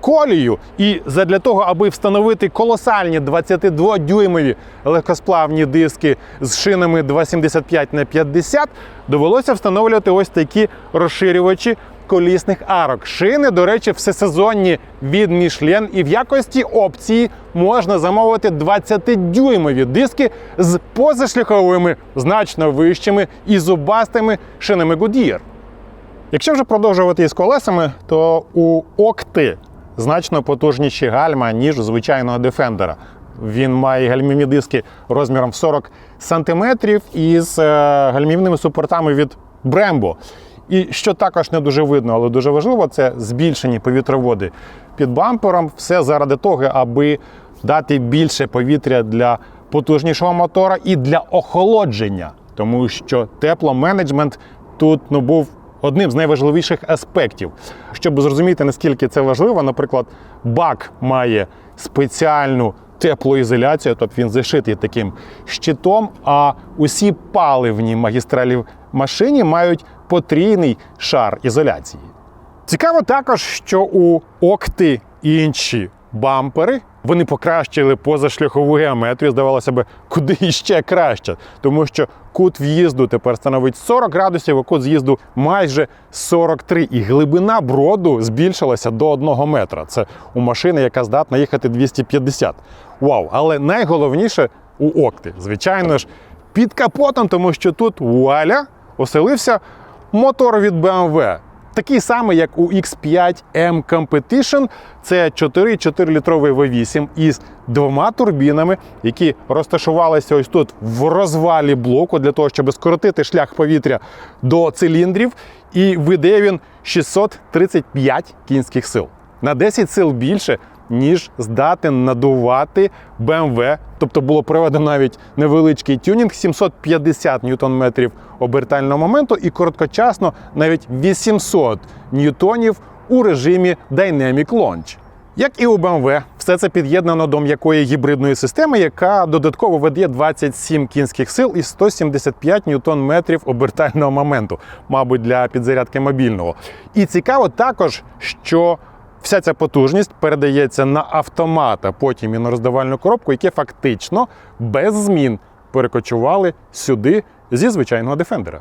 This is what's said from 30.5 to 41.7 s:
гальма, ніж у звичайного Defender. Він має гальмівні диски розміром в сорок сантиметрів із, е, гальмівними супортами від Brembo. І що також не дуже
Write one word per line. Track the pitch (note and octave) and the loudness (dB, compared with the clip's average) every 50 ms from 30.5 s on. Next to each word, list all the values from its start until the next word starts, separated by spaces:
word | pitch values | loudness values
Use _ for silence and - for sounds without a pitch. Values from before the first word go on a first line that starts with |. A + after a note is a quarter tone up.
| C#3+ B2 D3+ D3+ C#3 B2 D3 C#3 - - D3+ B2 | -4 0 0 0 0 2 -2 -4 -2 -2 -2 0
гальма, | A2 B2+ D3+ E3 D3+ C3+ B2 A#2 A2 | 0 0 0 0 0 0 -2 -2 -2
ніж | A2+ B2 D3 D#3 C3 | 0 0 0 0 0
у | A2+ | -2
звичайного | G#2+ A2+ A#2 A2+ - D3 C3+ B2+ B2 A#2+ A#2+ | -2 -2 -4 0 0 -2 -2 0 -2 -4 -2
Defender. | B2 B2+ B2+ - C#3+ A#2+ A2+ F#2 G2 E2+ D2+ - - - - - - - - - A2 | -2 -2 -2 0 -2 -2 -2 -4 -4 -4 -6 -10 -14 -20 -20 -20 -20 -20 -18 -12 -12
Він | A2 G#2+ A#2 C3+ C3+ B2+ | -8 -4 -2 0 0 0
має | B2+ C3 C3+ C3 C3 B2+ A#2+ | 0 0 0 0 0 0 0
гальмівні | B2 C3 C3+ C#3 C#3 C#3+ D3 | 0 0 0 0 0 0 0
диски | C3+ C3 D3 C3 - - B2 - - - - - - | 2 0 0 0 0 -4 -4 -4 -6 -16 -20 -8 -4
розміром | B2 B2 C#3+ A#2 C3 C3 B2+ A#2+ | -2 -2 0 0 0 0 -2 -2
в | A2 | -2
сорок | - - D#3+ D3+ C#3+ - - - - - - - - | -2 -2 0 0 -2 -4 -6 -20 -20 -20 -20 -20 -20
сантиметрів | - - E3+ E3 D#3 - E3+ E3+ G3+ A#3+ C4 A3+ - G#3+ G#3 G#3 G3+ - - | -6 -4 -2 -2 0 -2 -2 0 0 0 -2 0 0 0 0 0 0 -4 -6
із, | E3 D#3+ D#3+ E3+ E3+ E3 E3+ - - | -2 0 2 2 2 2 0 -2 0
е, | D#3+ D3+ D3+ D3 D3 D3 C#3+ C#3+ C#3 C3+ | 2 2 4 4 4 2 2 2 2 2
гальмівними | B2 C3+ C#3+ D#3 D#3+ F3 F#3+ F#3 F3 | 0 0 0 0 0 2 2 0 0
супортами | D3 - D#3+ D3 - D3+ D3+ - E3+ E3 D#3 C#3+ | 0 -2 -2 -2 -2 -4 -2 -2 -2 0 0 2
від | C#3 D3 C#3 - - - - - - - | 0 0 -2 -4 -16 -20 -20 -20 -8 -6
Brembo. | C3 B2+ F3+ G#3+ G3+ F3 C#3 G#2 F2+ - - - - - - - - - - - - | -2 0 2 2 2 0 0 -2 -2 -4 -6 -14 -20 -20 -20 -20 -20 -20 -20 -8 -2
І | F#3 F#3+ F#3 - | 0 0 0 -2
що | - - - G#3+ F#3+ | -6 -4 -2 -2 0
також | - G#3 F#3 - E3+ D#3 - - | 0 -2 -2 0 -2 -2 -2 -2
не | E3 | -2
дуже | D3 D3 | 0 0